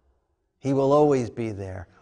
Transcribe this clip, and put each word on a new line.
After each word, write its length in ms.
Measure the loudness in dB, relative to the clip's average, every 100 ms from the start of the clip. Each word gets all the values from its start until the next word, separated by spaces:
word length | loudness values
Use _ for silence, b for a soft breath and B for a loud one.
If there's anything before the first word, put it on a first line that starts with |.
| _ _ _ _ _ _
He 140 | -4
will 200 | 0 4
always 380 | 4 4 2 -2
be 220 | -8 -8
there. 340 | -8 -12 -14 -16 b